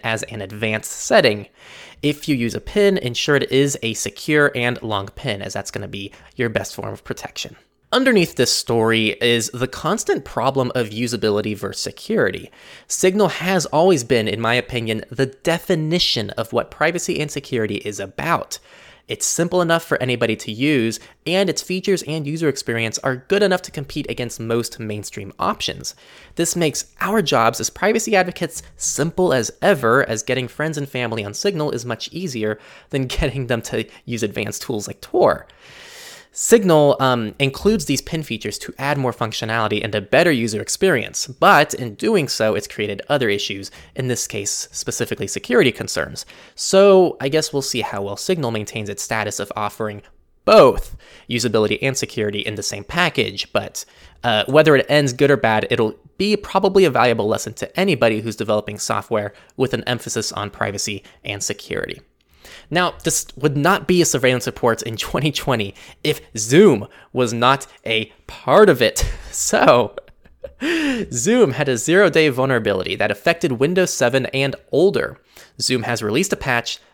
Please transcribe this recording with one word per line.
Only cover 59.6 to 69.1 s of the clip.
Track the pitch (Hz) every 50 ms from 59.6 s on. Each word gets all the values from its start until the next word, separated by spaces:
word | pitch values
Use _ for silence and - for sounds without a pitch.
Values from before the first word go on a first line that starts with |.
| - 123 -
an | 113 -
emphasis | - 123 117 - 117 - 123 107 -
on | - - 101 101
privacy | - - 107 101 101 101 - - 101 95 - - _ _ _
and | - 104 101
security. | - - 104 - - - - - 50 50 50 - _ _ _ _ _ _ _ _ _ - - - - -
Now, | - 175 180 170 - - -
this | 165 - - - - -
would | - 131 151 139
not | 143 143 160 202 - 160
be | - 185 180
a | 170
surveillance | - - 135 123 127 127 123 -
report | 127 - - - 120 113 -
in | - 117 113
<laughs> |
twenty | 104 - - - 170 143 156
twenty | 143 - - 151 127 113 104 98 - - - - - _ -
if | 151 143 - - - -
Zoom | 110 104 113 131 170 214 196 135 101 104 - - - - _ -
was | 127 127 113
not | 117 117 117 127 135 135 - - - _ _
a | - 113 110 110 - _ _ _
part | - - - - 123 143 196 214 196
of | 147 123
it. | 120 110 - - - -